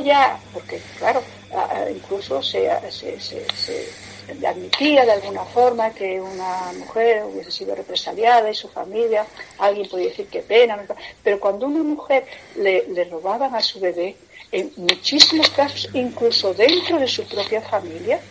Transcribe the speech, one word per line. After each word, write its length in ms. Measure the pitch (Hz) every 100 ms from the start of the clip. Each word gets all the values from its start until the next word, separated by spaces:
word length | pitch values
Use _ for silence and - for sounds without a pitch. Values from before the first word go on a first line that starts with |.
ya, 360 | 277 285 269 - -
porque 260 | 175 - - - -
claro, 220 | - - - - -
a, 240 | - - -
a, 100 | -
incluso 500 | 190 - 196 - 135
se, 260 | - 196 190 - -
se, 300 | - - -
se, 260 | - - - -
se 320 | - - - - - - - - -
admitía 600 | 185 180 - 285 294 240
de 60 |
alguna 300 | 208 196 196 185
forma 460 | 240 247 233 220
que 280 | 220 190 185
una 520 | 190 190 185 185 180 185
mujer 460 | - 226 233 220 208
hubiese 260 | 190 185
sido 240 | - 190 190
represaliada 760 | 196 180 - 175 226 240 214
y 60 | 214
su 120 | 202
familia, 560 | - 175 208 233 214 214 - - -
alguien 280 | 202 202 190
podía 200 | 185 180
decir 180 | - 196
qué 100 | 180
pena, 340 | - 214 240 208
¿no? 60 | 196 214 - -
Pero 160 | - 202
cuando 260 | 202 202 262
a 40 |
una 140 | 302
mujer 420 | 302 294 - 269 - - - -
le, 300 | 196 185 190
le 140 | 180 175
robaban 480 | 165 180 226 269 233
a 60 |
su 180 | 202 196
bebé, 360 | 185 175 180 - - - -
en 200 | - 190 -
muchísimos 720 | 175 170 - 285 - 320 294
casos, 380 | - 277 - -
incluso 600 | 285 247 - 233 226 202
dentro 460 | 185 240 349 349 339
de 80 | 254
su 160 | - -
propia 360 | 202 196 214
familia 580 | 220 208 180 165 185 311 -